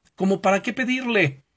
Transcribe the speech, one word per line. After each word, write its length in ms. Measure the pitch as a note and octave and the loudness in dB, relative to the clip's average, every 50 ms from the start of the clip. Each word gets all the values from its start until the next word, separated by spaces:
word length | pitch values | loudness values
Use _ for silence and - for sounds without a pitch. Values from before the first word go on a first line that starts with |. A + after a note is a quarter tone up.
| _ _ _ | _ _ _
¿Como 280 | - F#3 G3 G3 F#3+ - | -2 0 0 0 2 2
para 200 | G3 F#3+ G3 G3 | 2 2 2 0
qué 100 | B3 A3 | -4 -4
pedirle? 680 | - B3+ A#3 B3+ C4 C4 A#3+ A#3 G#3 F3 C#3 C3 - _ _ _ | -4 -2 -2 -2 -4 -2 0 0 2 2 0 -2 -6 _ _ _